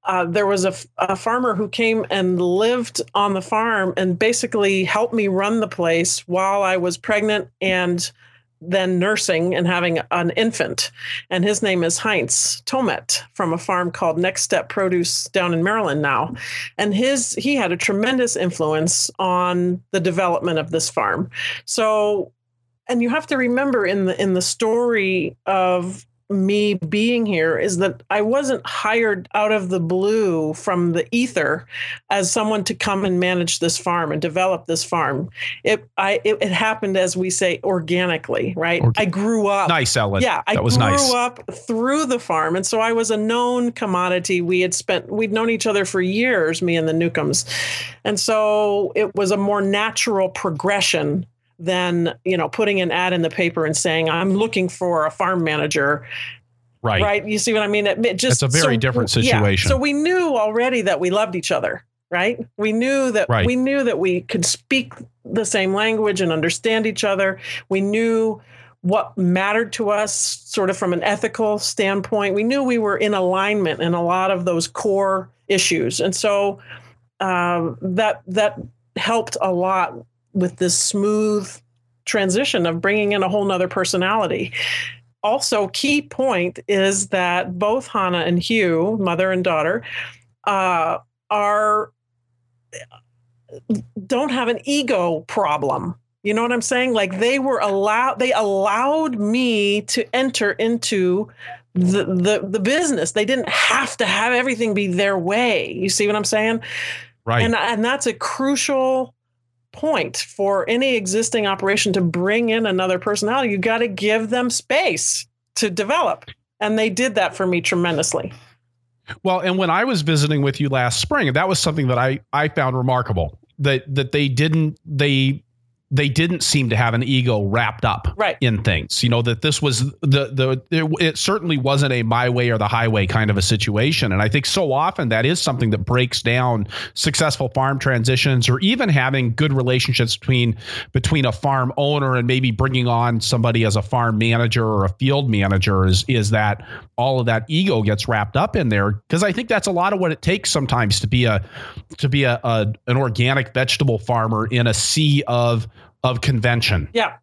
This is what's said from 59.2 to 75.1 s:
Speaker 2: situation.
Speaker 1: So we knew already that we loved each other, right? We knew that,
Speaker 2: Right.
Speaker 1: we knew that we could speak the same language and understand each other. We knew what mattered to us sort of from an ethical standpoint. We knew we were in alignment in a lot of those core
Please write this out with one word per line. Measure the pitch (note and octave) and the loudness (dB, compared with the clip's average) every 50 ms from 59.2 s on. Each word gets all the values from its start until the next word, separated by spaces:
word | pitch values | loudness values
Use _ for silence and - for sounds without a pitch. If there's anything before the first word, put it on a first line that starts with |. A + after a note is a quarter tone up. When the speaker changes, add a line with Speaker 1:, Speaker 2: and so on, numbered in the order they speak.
Speaker 2:
situation. | A2+ - - - G#2 G2+ G2 F#2 - - | 4 4 4 4 4 4 2 2 2 2
Speaker 1:
So | C4+ | 2
we | C4 C4+ D4 | 2 2 0
knew | C#4+ C#4+ D4+ E4+ F#4 F#4 F4 E4 C#4 | 0 0 0 2 2 2 2 0 0
already | A#3 G#3+ G#3+ G#3+ A#3 A#3+ C4 B3+ A#3+ | 0 0 0 0 0 0 0 0 0
that | G3+ G3 F3+ C#3+ | 2 0 0 0
we | F3+ F3+ | 0 0
loved | F#3 G#3 A3 G#3+ F3 | 2 2 0 0 -2
each | F3+ E3 - | -6 -2 -2
other, | F3 - - - - - _ _ _ _ _ _ | -2 0 0 -2 -6 -6 _ _ _ _ _ _
right? | F3 F3 F3+ G#3+ A#3+ A#3+ A#3 - _ | -2 0 0 0 -2 -4 -8 -14 _
We | - G#3 G#3+ | -4 -2 -2
knew | G#3+ A3+ A#3+ C4 C#4 C#4 C4+ B3+ | 0 0 0 0 0 0 0 0
that, | G#3+ G#3+ F3+ - | 0 0 0 2
Speaker 2:
Right. | - A2 - | 2 2 2
Speaker 1:
we | A#3+ B3 | 2 2
knew | B3+ B3+ C4 C#4 C#4+ C4+ | 0 0 0 0 0 0
that | A#3 G3 C#3+ | 0 0 0
we | F3+ F#3+ F3+ F3+ | 0 0 0 -2
could | F3+ - - F#3+ F3 | -4 -4 -4 -2 -2
speak | - - - _ _ C4+ C4+ B3 - - - A#2 - _ _ _ | -2 -2 -4 _ _ 0 0 0 -2 -12 -20 -20 -20 _ _ _
the | - D3+ A3 A3 | -4 -4 -2 -2
same | - - G#3 F#3+ F#3+ | 0 0 0 2 2
language | F#3+ G3+ G#3+ A3 A3 G#3+ A3 G#3 G3 F#3 | 2 0 0 0 0 0 0 0 0 0
and | F#3+ E3+ | 0 0
understand | D#3+ D#3+ D#3 - - - - A3+ A3 A3 G#3+ | 0 0 0 -2 -2 -2 -2 0 0 2 0
each | A3 G3+ - - | 0 -2 -2 -2
other. | G#3 G3 F#3+ G3 F#3+ F#3+ F#3+ - - - - - _ | 0 0 2 0 0 -2 -4 -10 -12 -12 -12 -6 _
We | F#3+ F#3+ | -2 0
knew | G3 G3+ G#3 A3 A3+ A3+ A3+ A3 A3 A3 G#3+ - - _ - - - - _ _ | 0 0 0 0 0 2 2 2 0 0 -2 -6 -12 _ -20 -20 -20 -20 _ _
what | - F3+ G3 G#3+ - - - | -2 0 2 2 0 -2 -4
mattered | - F#3 F3 F3+ F#3 F#3+ G3+ G#3 A3 A#3 G3 - | 0 2 2 4 2 2 2 2 0 0 -2 -4
to | - A3+ G3+ | -4 -2 0
us | G#3 G3+ G#3+ G#3 | 0 0 0 -2
sort | - - - - - - - - - - G3 F#3 | -2 -2 -2 -4 -4 -8 -10 -6 -2 0 0 0
of | G3 | 0
from | - G#3 F3+ | 0 0 -2
an | F3+ E3+ - | 0 0 0
ethical | G#3 G3+ G3+ - A3 G#3+ - A3+ G#3+ G#3 G#3 | 0 0 0 -2 -4 -2 0 0 0 0 0
standpoint. | - - - - G#3 G3 G3 G3+ F#3+ - - G#3 G3+ G3+ F#3+ | -2 -4 -2 0 0 0 0 -2 -2 -2 -2 -2 0 0 0
We | G3+ | 0
knew | G#3+ A#3 C4 C#4+ C4+ | 0 0 0 0 0
we | B3+ B3 A#3 | 2 0 2
were | G#3+ G#3 G3 | 2 0 0
in | - G#3+ G#3 G#3 | 0 0 0 2
alignment | F#3+ F#3 F3+ F#3 F#3+ G3 G#3 G#3+ G#3+ F#3+ D#3+ D3+ - | 2 2 2 2 2 0 0 0 0 0 0 -2 -2
in | - E3+ F3 | 0 0 0
a | F3 | 0
lot | E3+ E3+ F3+ F#3 F#3 F#3+ | 0 0 0 0 0 0
of | G3 F3+ F3 | 0 0 0
those | F3+ F3 E3 E3 | -2 -2 -2 -4
core | - - - - A3 G3 G3 G3 F#3+ | -6 -8 -4 -2 0 0 2 2 0